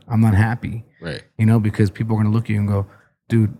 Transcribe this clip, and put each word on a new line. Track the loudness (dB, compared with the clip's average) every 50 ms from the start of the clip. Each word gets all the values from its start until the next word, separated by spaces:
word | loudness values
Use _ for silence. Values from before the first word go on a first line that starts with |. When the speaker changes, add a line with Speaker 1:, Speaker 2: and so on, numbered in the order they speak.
| _ -4
Speaker 1:
I'm | 0 2
not | 4 4 4
happy." | 2 2 0 -2 -4 -8 -8 -10 -10 -14 _ _ _
Speaker 2:
Right. | -12 -12 -12 -12 -14 _ _ 0
Speaker 1:
You | 2
know, | 2 4 2
because | 2 0 0 0 0 0
people | 0 -4 -4 -4 -2
are | 0 0
gonna | 0 0
look | -2 -2
at | -2
you | -2 -2
and | 0 0
go, | 0 -2 -2 -4 -8 _ _ _ _ _ _ -2
"Dude, | 0 2 2 0 -2 -6